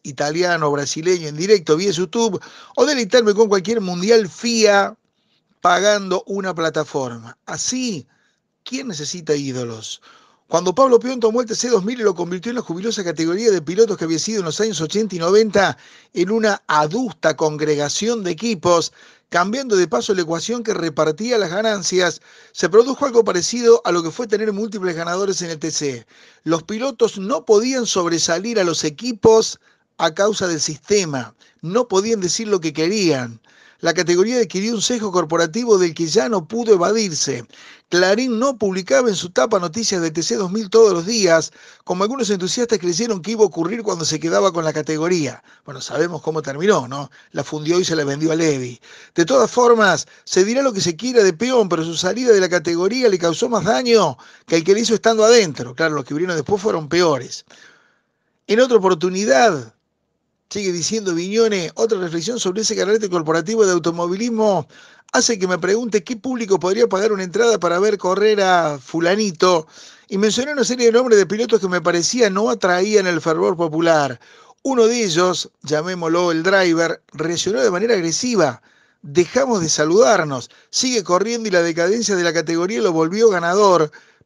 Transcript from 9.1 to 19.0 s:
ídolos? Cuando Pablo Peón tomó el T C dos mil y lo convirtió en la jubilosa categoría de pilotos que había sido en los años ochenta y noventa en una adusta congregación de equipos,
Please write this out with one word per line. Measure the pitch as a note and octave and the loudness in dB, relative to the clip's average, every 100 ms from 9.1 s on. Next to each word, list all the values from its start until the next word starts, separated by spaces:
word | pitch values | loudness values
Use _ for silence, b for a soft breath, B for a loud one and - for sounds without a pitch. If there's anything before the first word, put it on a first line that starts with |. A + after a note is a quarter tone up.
| F3+ D#3+ D3 | -12 -4 -4
ídolos? | C#3 B2+ A#2+ A2 - - b b b b _ | -4 -8 -8 -10 -14 -16 b b b b _
Cuando | E3 F3+ | -2 -2
Pablo | F3+ C4+ A#3 | 2 4 4
Peón | B3+ B3+ | 2 -2
tomó | A3 A#3 | 0 0
el | A#3 | -4
T | |
C | A3 B3 | -4 0
dos | A3+ | 0
mil | F#3+ B3 | 0 -2
y | |
lo | G#3 E3+ | -2 -2
convirtió | E3+ F3+ A3+ | -6 -6 -6
en | B3 | -8
la | |
jubilosa | - E3+ G#3+ G#3+ | -8 -8 -6 -6
categoría | F3 D#3+ D#3+ F#3+ A#3 | -6 -4 -2 0 2
de | F#3+ | 0
pilotos | C#3+ F#3 A3+ F#3 | 0 2 2 2
que | E3 | -2
había | D#3+ | -4
sido | G#3 A3 | -2 -4
en | E3+ | -4
los | D3+ | -2
años | A3 D#3+ | -4 -2
ochenta | D#3 G3+ A3 | -4 -2 -4
y | F3+ | -2
noventa | E3 G#3 A3 G3+ F3+ C3+ b b b | 2 4 4 2 0 -2 b b b
en | - F3+ | -2 0
una | A3+ A3 G3+ - | 2 0 -2 0
adusta | D3+ D3+ A3 B3 - D#3+ D3+ | 0 0 -2 -4 -2 -2 0
congregación | D#3 D3+ D3+ D3 C#3+ - G#3+ A#3+ | -2 0 0 0 -2 -2 -2 -2
de | F3+ | -4
equipos, | D#3+ A#3 F#3+ F3 E3+ D#3+ b | -4 -4 -2 2 2 0 b